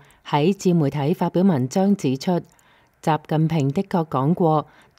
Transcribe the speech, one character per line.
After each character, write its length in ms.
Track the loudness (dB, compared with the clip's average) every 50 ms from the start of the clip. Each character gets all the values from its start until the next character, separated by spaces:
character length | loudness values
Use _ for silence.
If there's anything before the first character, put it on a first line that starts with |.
| -8 -18 -20 _ _ -4
喺 260 | -2 0 2 0 0
自 200 | 0 0 0 2
媒 160 | 2 2 0
體 240 | 0 -2 -2 -2 -2
發 160 | -2 -2 -2
表 120 | 0 2
文 280 | 2 2 2 2 -2 -2
章 260 | 0 0 2 2 0
指 220 | 0 0 -2 -4 -2
出， 240 | -2 -2 -2 -2 -4 -8 _ _ _ _ _ _ _ _ _ _
習 160 | -2 -2 -2 -2 -2 -2
近 200 | -2 0 0 0
平 240 | 0 0 -2 0
的 100 | -2 -4 -4
確 220 | -2 -2 -2 -2 -2
講 240 | -2 -2 0 0 0
過， 340 | 2 2 2 2 0 -2 -4 -12 -20 -20 _ _